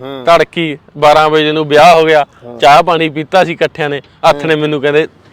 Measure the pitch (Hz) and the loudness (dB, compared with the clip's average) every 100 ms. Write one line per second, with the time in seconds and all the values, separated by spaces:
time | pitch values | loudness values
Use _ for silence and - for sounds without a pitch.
0 | 131 135 127 170 156 - 165 147 _ 147 | -16 -6 0 0 0 -6 -8 -10 _ -2
1 | 147 151 156 156 151 156 151 147 165 165 | 2 2 2 0 0 -2 0 4 4 4
2 | 160 156 139 _ 120 120 143 147 170 165 | 2 0 -2 _ -20 -2 2 4 2 -2
3 | 160 143 151 190 170 160 165 - 151 139 | -4 -6 -4 -2 -2 -2 -6 -6 -8 -8
4 | - _ 165 147 151 156 151 151 139 147 | -12 _ -2 0 -2 -2 -2 -4 -2 -2
5 | 160 _ _ | -2 _ _